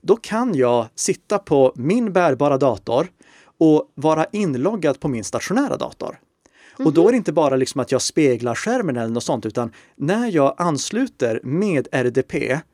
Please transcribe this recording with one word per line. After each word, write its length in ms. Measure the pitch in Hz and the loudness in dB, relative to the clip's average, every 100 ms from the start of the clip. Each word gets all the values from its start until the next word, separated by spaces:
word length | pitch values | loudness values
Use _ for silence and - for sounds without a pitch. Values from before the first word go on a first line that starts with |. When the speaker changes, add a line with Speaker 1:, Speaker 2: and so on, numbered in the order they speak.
Speaker 1:
då 160 | - 214 | 2 0
kan 380 | - 214 247 | 0 -4 -2
jag 340 | 160 127 120 113 | 0 2 2 -2
sitta 440 | - - 185 _ - | -6 -4 -4 _ -6
på 340 | - 143 131 - | 0 4 4 2
min 360 | 123 220 226 | -2 0 0
bärbara 460 | 185 175 127 143 135 | 2 2 2 0 2
dator 480 | 139 104 - 117 180 _ _ - _ _ | 0 -2 -2 -2 -2 _ _ -20 _ _
och 320 | 160 151 - | 4 4 2
vara 320 | - 143 156 160 | -4 0 0 0
inloggad 680 | 208 202 127 151 220 156 135 | -2 -2 0 -2 0 -2 -2
på 80 | 160 | -4
min 160 | 120 | -4
stationära 520 | 101 117 - 208 277 - | -4 -6 -2 -2 0 -2
dator. 420 | - - - - _ _ _ _ - - | -6 -10 -12 -12 _ _ _ _ -20 -2
Och 80 | 262 | 0
då 80 | 151 | 4
Speaker 2:
Mhm. 80 | 208 | 4
Speaker 1:
är 40 | |
det 40 | 254 | 4
inte 160 | 185 | 0
bara 240 | 160 151 131 | 0 2 2
liksom 240 | 127 - | -2 -4
att 120 | 123 | -2
jag 100 | 131 | -2
speglar 520 | - - 147 117 120 | -2 0 2 2 -2
skärmen 420 | 117 - 254 196 120 | -4 -2 -2 -2 -4
eller 180 | 113 | -2
något 80 | 117 | -4
sånt, 220 | - 135 107 | -2 -4 -4
utan 260 | 101 117 - - _ | -4 -6 -8 -20 _
när 340 | 139 208 240 | -2 -2 0
jag 200 | 170 139 - | 2 2 2
ansluter 840 | 175 143 - 214 262 _ 120 113 | -2 -2 -4 -4 -4 _ -2 -2
med 460 | 123 151 208 156 - | -4 -2 0 0 -2
R 180 | 143 123 | -2 0
D 120 | 120 | 0
P 360 | 131 165 117 131 - | -2 -4 -2 -4 -4